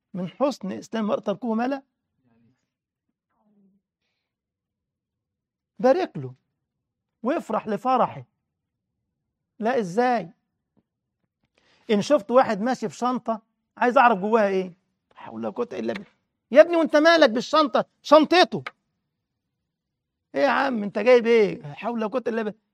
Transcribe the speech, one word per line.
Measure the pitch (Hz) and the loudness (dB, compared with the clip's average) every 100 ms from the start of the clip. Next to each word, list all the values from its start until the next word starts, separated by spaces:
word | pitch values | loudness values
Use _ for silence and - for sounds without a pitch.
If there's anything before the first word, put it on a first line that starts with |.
| _ | _
"من | 180 180 | -10 -10
حسن | - 277 - 190 | -4 -4 -4 -10
إسلام | 220 - 226 | -12 -10 -6
المرء | 214 - | -4 -4
تركه | - 190 240 | -4 -6 -6
ما | 220 254 | -4 -4
لا"، | 269 - _ _ _ _ 117 117 131 _ _ _ _ _ _ _ 233 214 202 190 196 _ _ _ _ _ _ _ _ _ _ _ _ _ _ _ _ _ _ _ - | -6 -12 _ _ _ _ _ _ _ _ _ _ _ _ _ _ _ _ _ _ _ _ _ _ _ _ _ _ _ _ _ _ _ _ _ _ _ _ _ _ -2
بارك | 240 339 359 160 | 0 2 -2 -8
له | 131 127 _ _ _ _ _ _ _ _ | -12 -14 _ _ _ _ _ _ _ _
وافرح | 226 320 - 214 220 | -6 -6 -4 -6 -4
لفرحه. | 208 254 254 175 139 - _ _ _ _ _ _ _ _ _ _ _ _ - | -6 -2 0 0 -4 -20 _ _ _ _ _ _ _ _ _ _ _ _ -8
لا، | 214 254 | -4 -2
إزاي؟ | 185 196 247 233 165 _ _ _ _ _ _ _ _ _ _ _ _ _ _ _ - | -4 -2 0 -2 -6 _ _ _ _ _ _ _ _ _ _ _ _ _ _ _ -2
إن | 208 | 0
شفت | - 294 - | 2 0 2
واحد | 247 240 196 | 2 2 0
ماشي | 240 240 202 | -4 -6 -8
في | - | -6
شنطة، | 240 254 - 220 _ _ _ - | -6 -6 -6 -10 _ _ _ -4
عايز | 247 254 | 0 4
أعرف | 240 196 | 4 4
جواها | 208 226 202 | 0 2 2
إيه. | 190 185 170 _ _ _ | -2 -6 -12 _ _ _
لا | - | -20
حول | - 110 | -18 -10
ولا | 113 | -10
قوة | 98 117 | -8 -8
إلا | - 113 | -8 -8
بالله. | 196 - _ _ _ - | -8 -12 _ _ _ 2
يا | 254 | 4
ابني | 330 330 | 6 4
وأنت | 311 302 | 0 2
مالك | 330 330 277 | 4 4 4
بالشنطة؟ | 233 - 320 285 247 - _ | 2 -2 0 0 -2 -4 _
شنطته. | - 302 285 349 339 165 - - _ _ _ _ _ _ _ _ _ _ _ _ _ _ _ 269 | 4 4 6 4 2 0 -12 -18 _ _ _ _ _ _ _ _ _ _ _ _ _ _ _ -2
إيه | |
يا | 277 | 0
عم | 240 277 233 | 0 -2 -4
أنت | 202 220 | -6 -2
جايب | 226 247 226 | 4 4 6
إيه؟ | 226 190 165 | 4 2 -2
لا | 147 | -12
حول | 143 202 | -12 -8
ولا | 233 214 | -6 -6
قوة | 254 226 | -6 -6
إلا | 226 | -6
بالله. | 214 - _ | -6 -10 _